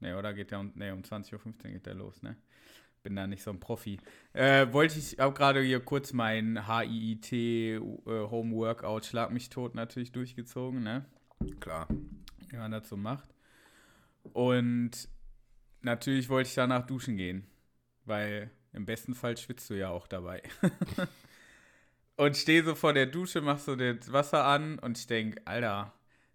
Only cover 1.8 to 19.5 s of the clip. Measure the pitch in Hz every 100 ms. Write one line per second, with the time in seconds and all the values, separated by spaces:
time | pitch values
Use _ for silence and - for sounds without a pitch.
1.8 | 110 95 101 - 110 113 _ _ - -
2.8 | - _ 101 98 95 98 - 95 - 117
3.8 | 110 98 - - - - 131 139 131 135
4.8 | 156 156 - - 139 131 139 135 131 127
5.8 | 123 143 139 123 113 110 110 113 101 113
6.8 | 113 113 110 110 - 123 117 117 113 110
7.8 | 104 - - 110 107 117 113 113 110 110
8.8 | - 110 - 120 117 123 - - 123 113
9.8 | 117 - 123 127 127 123 120 123 127 127
10.8 | 110 123 139 _ _ - - - - 80
11.8 | 80 71 - - - - - 117 110 110
12.8 | 110 101 104 139 - _ _ _ - _
13.8 | _ _ _ _ - - 123 123 120 120
14.8 | 120 - - - - - _ - _ -
15.8 | 131 120 - 135 123 131 127 - 127 127
16.8 | 123 131 127 101 90 95 98 _ _ _
17.8 | _ _ 110 104 104 104 110 - _ -
18.8 | 101 110 - 123 120 117 -